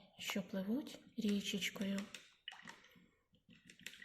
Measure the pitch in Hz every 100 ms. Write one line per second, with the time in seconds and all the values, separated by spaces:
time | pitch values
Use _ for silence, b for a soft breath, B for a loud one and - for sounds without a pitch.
0 | - - - 202 185 190 190 240 311 -
1 | - - 208 202 - 196 - - 196 196
2 | 202 - - - - - - - - -
3 | - _ _ _ - - - - - -